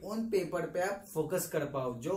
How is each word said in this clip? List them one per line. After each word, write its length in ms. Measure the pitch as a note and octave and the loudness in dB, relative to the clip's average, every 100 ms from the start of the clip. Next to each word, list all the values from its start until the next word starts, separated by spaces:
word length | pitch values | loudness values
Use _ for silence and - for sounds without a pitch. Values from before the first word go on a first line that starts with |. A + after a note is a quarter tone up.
उन 240 | F3 A3 A3+ | -4 -2 2
paper 360 | G3+ E3 F3 E3 | 2 2 0 0
पे 140 | F3+ | 0
आप 240 | F#3 - - | 0 0 -4
focus 360 | D#3+ D3+ F#3 - | -2 2 0 0
कर 160 | D#3+ C#3+ | 0 0
पाओ। 280 | C#3 B2+ A#2 | 0 -2 -2
जो 200 | C#3 | 0